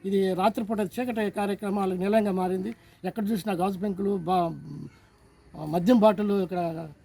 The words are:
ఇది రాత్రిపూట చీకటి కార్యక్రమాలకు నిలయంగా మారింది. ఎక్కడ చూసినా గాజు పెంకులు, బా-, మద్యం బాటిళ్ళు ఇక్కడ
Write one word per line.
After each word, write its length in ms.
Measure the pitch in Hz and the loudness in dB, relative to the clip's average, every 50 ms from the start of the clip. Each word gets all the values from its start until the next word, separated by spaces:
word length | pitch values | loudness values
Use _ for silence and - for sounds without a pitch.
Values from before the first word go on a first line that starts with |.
| - | -2
ఇది 280 | 196 196 196 190 190 185 | 2 2 2 2 2 2
రాత్రిపూట 460 | 170 185 220 202 262 220 190 226 208 | 2 2 2 0 0 -4 -4 -2 -2
చీకటి 500 | 214 - - 240 254 247 233 226 214 202 | -2 -4 -4 -6 -4 -4 -2 -2 -2 -2
కార్యక్రమాలకు 720 | - 214 202 202 202 185 214 202 196 208 196 185 185 180 185 | -2 -2 -2 -2 -4 -4 -4 -4 -2 -2 -2 -2 -2 0 0
నిలయంగా 280 | 202 214 220 208 208 | 4 4 4 4 2
మారింది. 400 | 185 185 185 180 185 190 190 220 233 _ _ - - _ - | 0 0 0 0 -2 -2 -4 -6 -8 _ _ -20 -20 _ -8
ఎక్కడ 180 | 185 - 226 208 202 | -6 -4 -2 -2 -2
చూసినా 220 | 233 190 - 214 190 | -2 -2 -2 -2 -2
గాజు 260 | 165 180 202 196 175 | 0 0 -2 0 -2
పెంకులు, 380 | 196 208 190 180 202 196 202 | -4 -4 -2 -2 -2 -2 -2
బా-, 360 | 190 160 165 185 180 175 165 156 139 147 151 147 147 147 - - - - _ _ _ _ - _ _ _ - - 160 156 151 156 | -2 0 2 2 2 2 0 -2 -8 -12 -14 -12 -12 -14 -16 -18 -20 -20 _ _ _ _ -20 _ _ _ -20 -14 -10 -6 -2 -2
మద్యం 260 | 180 170 208 254 233 | 0 4 6 6 8
బాటిళ్ళు 440 | 208 220 202 185 208 202 202 202 185 | 8 6 6 4 0 0 2 0 0
ఇక్కడ 440 | 165 185 180 175 165 160 160 165 151 143 _ _ | 0 -2 -2 -2 -2 -4 -6 -10 -12 -16 _ _